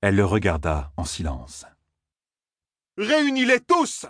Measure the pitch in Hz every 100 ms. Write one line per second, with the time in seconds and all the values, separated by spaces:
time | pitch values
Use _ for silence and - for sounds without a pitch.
0 | 101 98 98 107 95 80 82 78 71 -
1 | 73 - 78 65 62 - - _ _ _
2 | _ _ _ _ _ _ _ _ _ -
3 | 214 302 285 269 247 254 - 349 285 -
4 | -